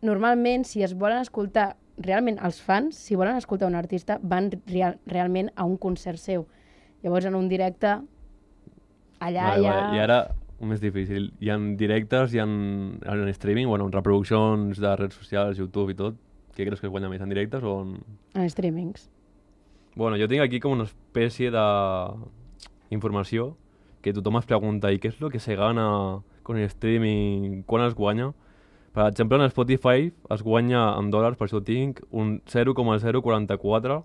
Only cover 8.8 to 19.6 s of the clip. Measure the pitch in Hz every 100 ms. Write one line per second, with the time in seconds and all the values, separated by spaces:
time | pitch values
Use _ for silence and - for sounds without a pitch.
8.8 | _ _ _ _ 170 180 185 202 202 196
9.8 | 202 151 107 123 - - - - 110 107
10.8 | 104 98 95 98 98 - 104 107 104 101
11.8 | 107 110 107 127 131 117 107 104 101 101
12.8 | 98 87 - 104 98 95 101 104 127 104
13.8 | 98 95 95 101 98 110 110 107 101 98
14.8 | 104 98 101 - - 101 101 98 95 101
15.8 | 98 98 101 113 _ - _ - 98 101
16.8 | 101 95 95 92 98 98 107 135 120 98
17.8 | 95 95 - 104 _ - 180 - 180 160
18.8 | 175 202 - _ _ _ _ _